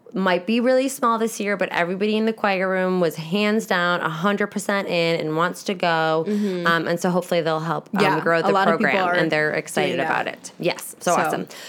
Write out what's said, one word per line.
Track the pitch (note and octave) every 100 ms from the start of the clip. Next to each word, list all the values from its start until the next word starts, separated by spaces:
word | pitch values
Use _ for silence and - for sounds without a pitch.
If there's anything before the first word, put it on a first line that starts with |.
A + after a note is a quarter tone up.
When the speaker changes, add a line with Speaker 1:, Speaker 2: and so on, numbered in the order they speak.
| -
Speaker 1:
Might | - F#3+ F3+ F3+
be | A#3
really | A#3+ B3+ C4+
small | - A#3+ A3+
this | A3 -
year, | G3+ G3
but | F#3
everybody | - F3 F#3+ G#3+ A3
in | A3
the |
choir | A3 G#3 F#3+ F#3+
room | F#3 F#3 F#3
was | E3 D#3
hands | D#3+ G3+ G#3 A3 -
down | F#3 F3 F3
a | D#3+
hundred | D#3+ G3+ G3+ G3+
percent | G#3 - G3 F#3
in | F3 E3 E3
and | D#3 D#3
wants | F3 F3+
to | -
go. | F3+ F3 D#3+ D#3+ D#3+ E3
Speaker 2:
Mm-hmm. | G#3 G#3 F3+ F3
Speaker 1:
Um, | E3 D#3
and | F3
so | F#3
hopefully | F3 F3 F3
they'll | D#3+ D#3
help, | D#3+ D3+ - F#3+
um, |
Speaker 2:
Yeah, | F#3+ E3
Speaker 1:
grow | E3 E3
the | F#3
Speaker 2:
a |
lot | G3 F3
of | E3
people | D3
Speaker 1:
program, | F#3+ F3+
Speaker 2:
are | F3
Speaker 1:
and | D#3+
they're | D#3 D3+
excited | D3 - D#3+ C#3+ B2+
Speaker 2:
doing | D3
Speaker 1:
about | B2 -
Speaker 2:
that. | -
Speaker 1:
it. | - -
Yes, | E3+ - - -
so | F3+ D#3
Speaker 2:
So. |
Speaker 1:
awesome. | D3+ - - -